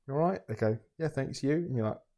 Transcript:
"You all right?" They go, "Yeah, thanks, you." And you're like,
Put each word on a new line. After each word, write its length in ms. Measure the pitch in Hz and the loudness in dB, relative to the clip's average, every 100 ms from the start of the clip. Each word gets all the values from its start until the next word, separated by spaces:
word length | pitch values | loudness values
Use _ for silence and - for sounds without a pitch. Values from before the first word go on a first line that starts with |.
| - | -6
"You 80 | |
all 60 | 139 | 0
right?" 260 | 170 190 - | 0 0 -4
They 80 | |
go, 240 | 117 110 110 - - | 0 2 2 -4 -4
"Yeah, 100 | 156 | -4
thanks, 340 | - 135 - | -2 -4 -2
you." 120 | 139 | 0
And 200 | 156 175 | 2 0
you're 140 | 127 107 | 0 0
like, 120 | - - | -2 -10